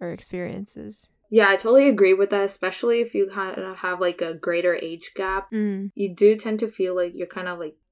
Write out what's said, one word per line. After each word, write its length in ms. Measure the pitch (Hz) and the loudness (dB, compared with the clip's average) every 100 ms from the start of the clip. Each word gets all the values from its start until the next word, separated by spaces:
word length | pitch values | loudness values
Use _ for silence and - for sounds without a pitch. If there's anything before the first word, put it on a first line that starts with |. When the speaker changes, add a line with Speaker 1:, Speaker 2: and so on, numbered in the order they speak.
Speaker 1:
or 100 | 175 | -12
experiences? 1000 | 190 - 180 175 190 202 - 214 214 - _ _ | -12 -12 -10 -8 -10 -12 -16 -18 -20 -20 _ _
Speaker 2:
Yeah, 200 | 220 202 | 4 4
I 60 | 196 | 4
totally 320 | 226 262 277 | 6 6 6
agree 240 | 208 190 | 6 6
with 160 | 190 202 | 6 4
that, 120 | 202 196 | 0 -2
especially 540 | - 185 - 240 233 | -2 -6 -2 0 0
if 120 | 226 208 | 0 -2
you 140 | 196 | -2
kind 280 | 202 190 - | -2 -8 -8
of 200 | 190 190 | -10 -8
have, 240 | 180 180 | -6 -2
like, 200 | 180 175 | -2 -2
a 120 | 165 | -6
greater 420 | 165 - 170 175 170 | -6 -2 0 0 0
age 380 | 165 165 - - | -4 -12 -14 -8
gap. 340 | 190 190 190 | -4 -4 -6
Speaker 1:
Mm. 380 | 220 208 196 196 - | -4 -4 -4 -8 -6
Speaker 2:
You 180 | 202 175 | -6 4
do 200 | 208 214 | 4 4
tend 220 | 226 214 | -2 -4
to 80 | 214 | -4
feel 260 | - 185 180 | -4 -2 -2
like 180 | 175 175 | -4 -4
you're 120 | 175 | -10
kind 200 | 185 180 | -8 -8
of, 120 | 175 | -8
like, 180 | 156 - _ | -10 -14 _